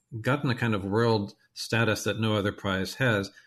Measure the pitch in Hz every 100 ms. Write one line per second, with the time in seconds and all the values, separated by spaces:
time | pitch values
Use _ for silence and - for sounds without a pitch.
0 | _ 113 117 147 143 117 120 104 95 107
1 | 117 110 101 - _ - - 113 113 101
2 | 110 101 110 107 101 98 101 92 92 -
3 | 131 104 98 -